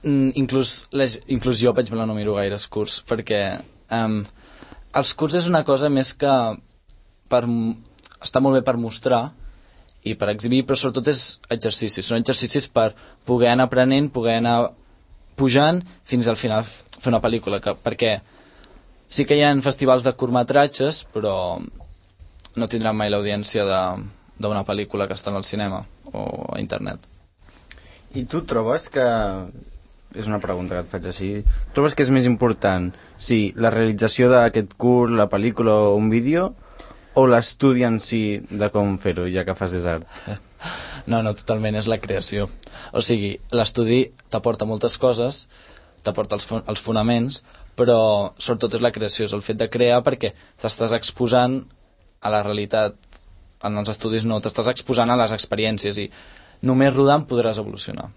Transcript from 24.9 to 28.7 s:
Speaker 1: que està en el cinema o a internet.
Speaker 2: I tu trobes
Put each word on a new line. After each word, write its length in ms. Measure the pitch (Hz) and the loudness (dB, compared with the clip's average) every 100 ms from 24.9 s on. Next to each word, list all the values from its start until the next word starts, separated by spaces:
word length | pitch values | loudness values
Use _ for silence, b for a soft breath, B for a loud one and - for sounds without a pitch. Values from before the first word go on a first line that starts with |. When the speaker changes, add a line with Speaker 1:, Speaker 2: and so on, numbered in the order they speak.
| 101 98 | -4 -4
Speaker 1:
que 60 | 95 | -4
està 140 | - | -6
en 80 | 101 | -6
el 40 | |
cinema 360 | 92 104 101 95 - - | -4 -4 -4 -6 -10 -20
o 180 | - 53 52 - - | -14 -10 -8 -8 -10
a 80 | - | -8
internet. 400 | 52 52 50 - - - _ _ b b b b b b b | -6 -6 -8 -12 -18 -20 _ _ b b b b b b b
Speaker 2:
I 140 | 135 123 | -10 -6
tu 160 | 151 | -6
trobes 440 | - 117 110 | -2 -2 0